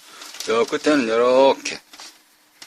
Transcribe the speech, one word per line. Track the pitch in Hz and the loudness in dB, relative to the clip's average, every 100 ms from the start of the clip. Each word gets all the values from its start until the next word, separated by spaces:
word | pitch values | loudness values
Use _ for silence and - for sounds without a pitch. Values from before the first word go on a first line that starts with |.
| - - - - | -20 -20 -20 -12
저 | - 117 113 | -4 -2 0
끝에는 | 147 147 147 113 | -2 0 0 0
이렇게 | 113 123 127 135 - - 82 _ - - _ _ _ _ _ | 0 2 4 4 2 -6 -12 _ -20 -20 _ _ _ _ _